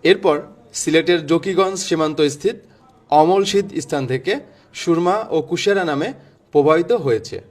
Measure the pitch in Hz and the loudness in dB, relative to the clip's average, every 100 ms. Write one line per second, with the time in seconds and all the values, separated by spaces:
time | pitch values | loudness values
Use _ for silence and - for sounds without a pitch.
0 | 160 196 190 147 - - - - - 160 | 4 2 2 0 -4 -20 -16 -6 0 2
1 | 160 175 147 165 196 180 190 190 - 165 | 2 0 0 -2 0 0 0 -2 -4 -2
2 | 156 160 147 143 196 233 _ _ _ _ | -2 0 -2 0 -6 -6 _ _ _ _
3 | _ 151 160 196 196 196 196 - - 147 | _ 2 4 2 2 -2 -2 -8 -6 -6
4 | 131 131 175 262 - _ _ - - 165 | -4 -4 -4 -6 -8 _ _ -8 -2 0
5 | 175 202 226 165 - 170 - 196 170 143 | 2 -2 -2 -4 -4 -4 0 0 0 -2
6 | 190 277 - _ _ 147 143 160 170 233 | -4 -8 -20 _ _ 2 4 2 2 0
7 | 139 110 - 95 - | 0 -2 -4 -16 -16